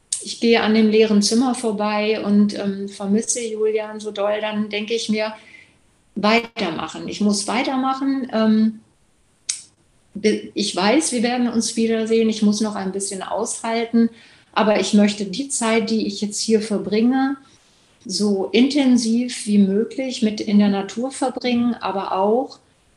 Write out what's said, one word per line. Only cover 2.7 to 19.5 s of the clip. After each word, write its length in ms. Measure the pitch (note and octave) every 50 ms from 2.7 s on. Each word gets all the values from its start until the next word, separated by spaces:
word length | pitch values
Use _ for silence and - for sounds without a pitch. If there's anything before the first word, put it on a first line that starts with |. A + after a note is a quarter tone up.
| G3 G3 G3 G3+
vermisse 520 | G3 - G#3 G3 G3+ A3 A#3 - - B3+ A#3+
Julian 540 | A3 A3 G#3+ G#3+ G#3+ G#3+ A3 G#3+ G#3+ G#3+ G#3+
so 100 | G#3 G#3+
doll, 300 | G3+ G3+ G3 G#3 G#3 G#3+
dann 280 | G#3 G#3+ G#3+ G#3 G#3+ G#3
denke 240 | G#3 G#3 G#3+ G#3 A#3
ich 140 | A3+ - -
mir, 260 | G#3+ G#3+ G#3+ G#3+ G#3+ - - - - - - _ _ _ _ _ _ _ _ _ -
Weitermachen. 920 | - F#3+ G#3 A3 A#3 A#3 - - - G#3 F3 D#3+ D#3 D#3 D#3 - E3+ E3 F3
Ich 120 | F3 -
muss 260 | G#3 G#3 G3+ G3+ -
weitermachen. 800 | - G3+ A#3 C#4+ D4 C4+ C4 C4 C4+ C4+ C4+ C#4 C4+ C4+ C4+ B3+ B3+ -
Ähm, 480 | A3 A3 A3 A3 A3 A3 A3 A3 - - _ _ _ _ _ _ _ _ _ _ _ _ - - - - - _ _ _ _ _ _ _ _ -
be-, 360 | F#3+ - G#3+ G#3 G#3 - - -
ich 200 | - G3+ G#3 -
weiß, 380 | F3 F#3 G#3 A#3 D4+ D#4 - B3+
wir 100 | B3 G#3+
werden 260 | A#3+ B3 B3+ A#3+ A#3
uns 280 | A#3+ A#3 A3+ - -
wiedersehen. 520 | - A3+ A3+ A3+ A3 A3 A3 A3+ A3+ A3+ A3
Ich 140 | G#3+ G#3+ G#3+
muss 180 | G#3 G#3 G#3+
noch 140 | A3+ G#3+ G#3
ein 180 | G#3 G3 F#3+ F#3
bisschen 300 | G3 G3 - G3 F#3+ -
aushalten. 880 | - - F#3 A3 A#3+ - - - A3+ A3+ A#3 A#3 A#3 - A#3 A#3 A3+ - - - - - - _ _ -
Aber 280 | - A3 G3+ G#3+ G3
ich 140 | F#3+ - -
möchte 300 | G#3 G#3 G#3 - - G#3
die 220 | G3 F#3 - C#4 -
Zeit, 420 | - - A#3 A3 A3 A3+ A3 G#3+
die 160 | A3+ A3 G3
ich 140 | G3+ G3+ -
jetzt 200 | G#3+ G3+ G#3 -
hier 200 | - - A3 G#3+
verbringe, 760 | G#3 - G#3 F#3+ - F3+ G3+ G#3+ A3+ A#3+ C4 C4+ C4+ C4+ C#4 - - _ _ _ _ _ _ _ _ _ _ _ -
so 420 | A3+ F#3+ F#3 G3+ G#3 G3+ F#3+ F#3+
intensiv 1000 | - - A3 B3 C#4 C#4 D4 C4+ B3+ B3 A#3+ A#3 A3 A3+ A#3+ B3 B3 - - -
wie 120 | G#3+